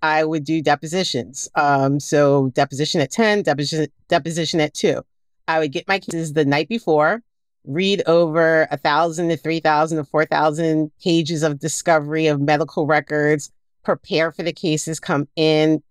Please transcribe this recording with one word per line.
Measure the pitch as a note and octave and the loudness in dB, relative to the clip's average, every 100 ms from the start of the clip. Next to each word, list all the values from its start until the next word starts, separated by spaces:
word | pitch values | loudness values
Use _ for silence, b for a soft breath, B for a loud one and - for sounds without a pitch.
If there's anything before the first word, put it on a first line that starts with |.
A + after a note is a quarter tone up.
I | D#3+ D#3 | -2 0
would | D#3 D#3+ | 0 -2
do | C#3+ D#3+ | -2 -2
depositions. | D3 C#3+ D#3+ F3+ F3+ C3 A2+ - - | 0 -2 -2 -4 -2 -4 -8 -12 -6
Um, | - D3 C#3 C3+ C#3+ | -2 2 2 2 0
so | - D3 C#3+ C#3+ C3 | 0 2 4 4 2
deposition | C3+ C#3+ C3 D3+ F3 | 0 -2 -2 -2 -2
at | C3+ | -2
ten, | - A3 G#3 | 0 2 2
deposition, | E3 C#3+ C#3+ D#3+ D3+ _ _ | 0 -2 -2 -4 -4 _ _
deposition | E3+ D3 E3 D#3+ F3 | -2 -2 -4 -2 -2
at | D3+ | -2
two. | - F#3+ C3+ - _ _ _ - | 0 -2 -2 -6 _ _ _ -4
I | D#3+ | -2
would | D#3 | -2
get | D#3+ - | -4 -4
my | F#3+ | -4
cases | - E3+ D#3+ | -4 -6 -2
the | D3 | 0
night | C#3+ C#3+ D#3 | 2 0 -2
before, | A3+ - D#3 D3+ A3 - _ _ _ | -4 0 2 2 0 -8 _ _ _
read | - D3 F#3+ G3 - | -10 -2 0 0 2
over | E3+ E3+ D#3+ D#3+ D#3+ D#3 | 2 4 2 4 4 2
a | D3 | -2
thousand | D#3 D3 E3+ D#3+ E3+ | 0 2 0 0 -2
to | E3 | -2
three | D#3 D#3+ | -2 -2
thousand | D#3 D3+ D#3+ D#3+ | 0 2 0 -2
to | |
four | C#3+ D3+ D#3 | -2 -2 0
thousand | D3+ D3+ D3+ E3 D#3 D3+ - | 2 0 0 0 0 -2 -4
pages | F3 E3 D3+ E3 | 0 0 0 -2
of | D#3 C#3+ | -2 -2
discovery | D#3 - - D#3+ D3 D#3+ D#3+ | -6 -4 0 0 0 -2 0
of | D3 | 0
medical | C#3+ D3+ D#3 - D3 | 0 0 0 -2 0
records, | D3+ D3 D3+ D3 D3+ - _ _ _ | 0 0 0 2 0 -2 _ _ _
prepare | - F3+ - F3 E3 | -4 -4 -2 -2 -2
for | D#3 | -4
the | E3 | -8
cases, | D3+ F3 D#3 - D#3+ | -4 -2 -2 -4 -8
come | - D3 C#3+ - | -4 -4 -4 0
in, | D#3 D#3 D#3 D#3 - | 2 4 4 2 -4